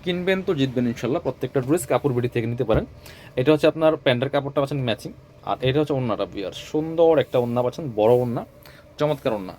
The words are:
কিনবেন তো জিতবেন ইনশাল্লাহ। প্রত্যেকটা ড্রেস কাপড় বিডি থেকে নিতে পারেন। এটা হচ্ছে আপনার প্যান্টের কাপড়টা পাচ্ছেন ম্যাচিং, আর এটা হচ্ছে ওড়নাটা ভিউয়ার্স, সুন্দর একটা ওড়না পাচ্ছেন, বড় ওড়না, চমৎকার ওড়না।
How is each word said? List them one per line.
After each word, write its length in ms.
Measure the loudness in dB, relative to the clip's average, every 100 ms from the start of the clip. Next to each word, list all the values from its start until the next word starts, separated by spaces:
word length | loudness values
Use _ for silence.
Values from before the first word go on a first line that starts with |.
কিনবেন 360 | -4 -4 0 0 0
তো 40 | 0
জিতবেন 260 | 0 0 -2
ইনশাল্লাহ। 280 | -2 -2 -2 -4
প্রত্যেকটা 320 | -6 -4 -4 0
ড্রেস 160 | -2 0
কাপড় 220 | 0 2 0
বিডি 140 | -2 -2
থেকে 120 | -4
নিতে 120 | -4 0
পারেন। 160 | 0 0 -14 -20 -20 -10 -2
এটা 100 | 2
হচ্ছে 140 | 4 4
আপনার 200 | 4 2 2 0
প্যান্টের 240 | 0 0
কাপড়টা 260 | -2 -2 -2
পাচ্ছেন 180 | -2 -2 -2
ম্যাচিং, 240 | -4 -6 -16 -20 -14 -6
আর 80 | 0 2
এটা 100 | 2
হচ্ছে 140 | 0 0
ওড়নাটা 280 | -2 -2 -4
ভিউয়ার্স, 240 | -6 -8 -10 -6
সুন্দর 400 | -4 -4 4 6 6
একটা 140 | 2 0
ওড়না 180 | 0 0 -2
পাচ্ছেন, 200 | -4 -8 2
বড় 140 | 4 6
ওড়না, 200 | 2 -4 -8 -18 -20 -20 -20 -4
চমৎকার 340 | -2 0 -2 -4
ওড়না। 180 | -6